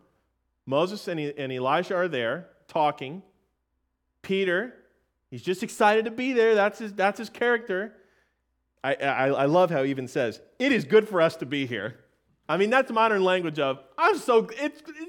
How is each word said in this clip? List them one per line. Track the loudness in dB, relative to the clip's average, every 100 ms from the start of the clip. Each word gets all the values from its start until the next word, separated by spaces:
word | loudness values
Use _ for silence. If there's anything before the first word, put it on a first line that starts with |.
| _ _ _ _ _ _ -4
Moses | 0 0 -4 -8
and | -6
E-, | -6 -8
and | -8
Elijah | -4 0 0 0 -2
are | -2
there | -2 -4 -4 -10 _ _
talking. | 0 0 -2 -10 -14 -18 _ _ _ _ _ _ _ _ _
Peter, | -4 0 2 0 -2 -12 _ _ _ _ -18
he's | -12
just | -6 -6
excited | -4 2 4 4 0
to |
be | -4 -4
there. | 2 4 4
That's | 2 -2
his, | -12
that's | -2 -2 -2
his | -10
character. | -4 0 0 -2 -6 -6 -12 _ _ _ _ _ _ _ _
I, | -4 -2
I, | 0 2 2
I | 2 2
love | 4 4
how | 2
he | 0
even | -2 -4
says, | -2 -2 -4 -14 -2
"It | 0
is | 0 4
good | 4 4
for | 2
us | 2 0
to | -6
be | -4 -4
here." | -6 -8 -12 _ _ _ _ -4
I | 0
mean, | 2
that's | 2 2
modern | 2 2 4
language | 2 2 -2 -2
of, | -2 -2 -8 0
"I'm | 0 2
so, | 4 2 2 -4
it's, | -6 -8 -20 -16